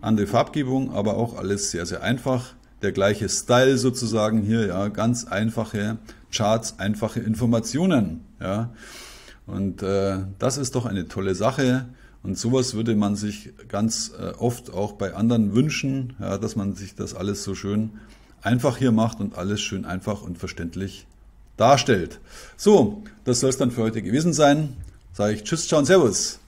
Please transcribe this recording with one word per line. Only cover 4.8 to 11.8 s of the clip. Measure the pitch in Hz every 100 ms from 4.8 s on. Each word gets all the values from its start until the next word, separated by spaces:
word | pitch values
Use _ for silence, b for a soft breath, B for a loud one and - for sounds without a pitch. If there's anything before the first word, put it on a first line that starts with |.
| 104
ganz | 101 113 120 -
einfache | 95 110 110 107 107 104 110 B B B
Charts, | - 104 113 117 -
einfache | 104 104 110 -
Informationen, | 107 110 120 117 113 135 190 151 95 82 - -
ja. | 90 101 117 B B B B B B B -
Und, | 98 98 87
äh, | 95 98 98 95 95 98
das | 120 135
ist | 131 127
doch | 117
eine | 98 113
tolle | - 95 90
Sache. | 107 131 131 127